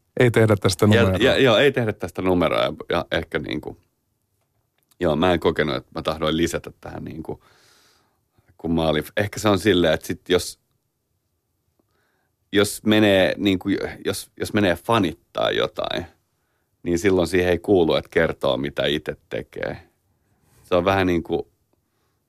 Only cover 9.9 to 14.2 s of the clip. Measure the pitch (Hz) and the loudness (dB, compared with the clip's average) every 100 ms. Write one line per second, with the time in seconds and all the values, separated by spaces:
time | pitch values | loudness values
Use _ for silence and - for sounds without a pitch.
9.9 | 82 - 87 - 87 - - _ _ _ | 0 -4 -10 0 0 0 -12 _ _ _
10.9 | _ _ _ _ _ _ _ _ _ _ | _ _ _ _ _ _ _ _ _ _
11.9 | _ _ _ _ _ _ 98 101 - 107 | _ _ _ _ _ _ 0 0 0 0
12.9 | 107 107 95 87 - 101 92 101 - 82 | 4 4 4 2 0 -2 -2 -2 -4 -6
13.9 | - 87 98 | -8 -8 -8